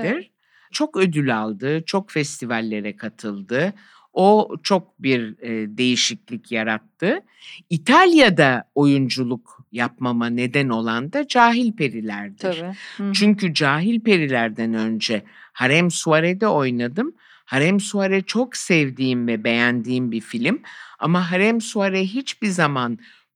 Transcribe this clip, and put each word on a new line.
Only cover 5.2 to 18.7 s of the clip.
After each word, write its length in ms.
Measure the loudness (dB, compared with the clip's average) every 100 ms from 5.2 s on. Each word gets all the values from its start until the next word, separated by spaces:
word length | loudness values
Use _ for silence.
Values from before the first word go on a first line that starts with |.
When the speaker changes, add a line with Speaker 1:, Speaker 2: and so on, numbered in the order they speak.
| -2 -10
Speaker 2:
e, 340 | -8 -6 -6 -2
değişiklik 760 | 0 2 -2 -4 -12 -14 -6
yarattı. 680 | -4 -2 -4 -8 _ -2 -2 -6 _ -20 -20 _
İtalya'da 1000 | -4 4 6 8 8 6 6 4 2 -2 2
oyunculuk 920 | 4 4 2 -2 -4 -6 -8 -20 _
yapmama 560 | -4 -4 -2 -2 0 -2
neden 400 | -2 0 0 0
olan 440 | -2 -2 -4 -4
da 140 | -4 0
Cahil 440 | 4 4 4 -2
Periler'dir. 640 | -2 -4 -4 -8 -8 -10 -6
Speaker 1:
Tabii. 340 | -6 -6 -8 -12 -14 -8
Hı 60 |
hı. 100 | -4
Speaker 2:
Çünkü 400 | 2 4 4 0
Cahil 460 | 0 0 2 0 0
Periler'den 720 | 2 2 2 0 0 -2 -2
önce 500 | -2 -2 -4 -4 -4 -6 -20 -20
Harem 380 | -2 2 2 2
Suare'de 560 | 0 2 2 2 0 0
oynadım. 680 | 0 0 -2 -4 -4 -6 -8 _ -20 -6
Harem 340 | 0 2 2
Suare 420 | 0 -2 0 0
çok 340 | 0 -4 -4 -6
sevdiğim 680 | 0